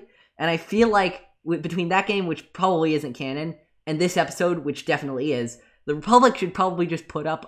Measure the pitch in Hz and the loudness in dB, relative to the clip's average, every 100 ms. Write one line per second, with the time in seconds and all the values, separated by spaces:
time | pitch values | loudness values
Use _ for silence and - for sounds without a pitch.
0 | - _ _ - 160 165 - 208 226 202 | -8 _ _ -6 -2 -2 0 4 4 4
1 | 190 - - _ 156 170 156 175 170 185 | 2 -2 -16 _ -4 -4 -2 -2 0 0
2 | 196 202 175 156 - - 190 170 160 151 | 0 0 -2 -4 -8 -2 0 2 2 0
3 | 143 120 135 139 160 160 _ _ - 156 | -2 -8 -8 -6 -8 -10 _ _ -6 0
4 | 175 180 160 - 175 170 143 139 - 147 | 0 2 -2 0 0 0 -4 -6 -2 -2
5 | 143 131 151 123 117 - _ _ - 151 | -2 -4 -2 -2 -4 -8 _ _ -6 -4
6 | 202 247 247 - 180 190 185 175 175 165 | 4 6 6 4 -4 -2 -2 0 -2 -4
7 | - 156 156 160 | -6 -8 -4 -6